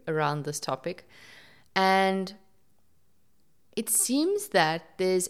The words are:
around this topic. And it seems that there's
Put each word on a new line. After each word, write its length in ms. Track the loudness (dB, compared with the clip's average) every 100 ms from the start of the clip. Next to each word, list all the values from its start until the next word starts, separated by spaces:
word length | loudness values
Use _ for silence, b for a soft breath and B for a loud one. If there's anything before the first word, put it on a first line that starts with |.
| -6
around 380 | -2 0 -2 -4
this 160 | -8
topic. 480 | -6 -6 -6 -12 -16 B B B B B B 2
And 600 | 4 4 2 0 -4 -10 _ _ _ _ _ _ _ _ _ _ _ _ _ -8
it 140 | -2
seems 580 | 0 0 0 0 -2 0
that 480 | 2 2 0 -6 -4
there's 300 | 0 0 0